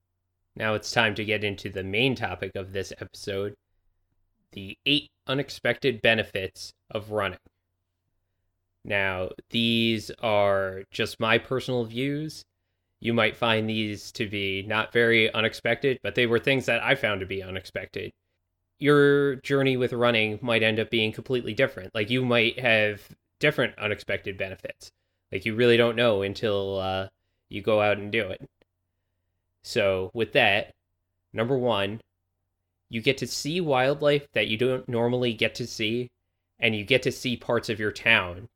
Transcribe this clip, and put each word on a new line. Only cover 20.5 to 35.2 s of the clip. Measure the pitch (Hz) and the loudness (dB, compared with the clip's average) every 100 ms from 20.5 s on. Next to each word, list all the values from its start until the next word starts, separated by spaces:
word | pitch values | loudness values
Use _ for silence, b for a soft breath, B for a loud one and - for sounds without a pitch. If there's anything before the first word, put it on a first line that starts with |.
| 113 | 2
end | 110 110 | 4 2
up | 110 | 0
being | 117 110 | 0 0
completely | 107 - 127 113 | -2 -4 -4 -2
different. | 107 135 - 92 | 0 0 0 -10
Like, | 110 107 | -4 0
you | 127 | 0
might | 127 120 110 - | 2 4 2 2
have | 127 110 107 101 - - _ - | 4 4 4 -2 -12 -20 _ -2
different | 147 147 113 - | 0 2 -2 -2
unexpected | 104 101 - 98 - 95 | -4 -4 -4 -6 -6 -8
benefits. | 95 95 - - - _ _ _ - | -8 -8 -14 -14 -18 _ _ _ -10
Like, | 101 113 | -6 -4
you | |
really | 107 120 117 | 2 6 6
don't | 120 | 4
know | 117 120 101 | 4 2 2
until, | 98 98 113 101 98 95 | -2 -2 -2 -2 -2 -4
uh, | 95 95 95 _ _ _ - | -2 -4 -6 _ _ _ -14
you | 101 | -8
go | 98 107 | 0 2
out | 104 101 | 4 0
and | 101 | -2
do | 113 95 | -4 -4
it. | 95 - _ _ _ _ _ _ _ _ _ _ _ | -8 -14 _ _ _ _ _ _ _ _ _ _ _
So, | - 117 98 95 95 | -6 0 2 2 -2
with | 117 110 | -4 0
that, | 143 113 101 - _ _ _ _ _ _ | 4 4 4 -2 _ _ _ _ _ _
number | 110 117 135 | -4 0 0
one, | 123 104 98 113 - _ _ _ _ _ _ _ _ | 2 0 0 -4 -14 _ _ _ _ _ _ _ _
you | 113 | -4
get | 123 131 | -2 0
to | 123 | -2
see | - - 175 | -6 -4 -4
wildlife | 160 127 131 147 147 147 147 | 0 2 2 2 2 2 0
that | - 107 | -2 0
you | 110 | 2
don't | 123 127 131 | 0 0 -2
normally | 117 120 123 | 0 0 0